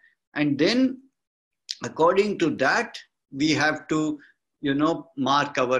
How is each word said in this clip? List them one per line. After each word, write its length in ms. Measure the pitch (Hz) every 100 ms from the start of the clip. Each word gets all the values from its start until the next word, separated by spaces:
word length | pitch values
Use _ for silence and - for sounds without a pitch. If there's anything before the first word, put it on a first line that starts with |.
| _ _ _
And 240 | 143 151 131
then 440 | 170 247 262 - - _ _ _ _ _ - -
according 560 | 120 - 165 190 208 190
to 120 | 160 104
that, 400 | 135 202 226 - - _ _
we 180 | 135 156
have 360 | 139 151 151 -
to, 280 | 156 156 151 - _ _ _
you 120 | 147
know, 360 | 139 156 165 - -
mark 420 | 131 143 143 139
our 220 | 123 127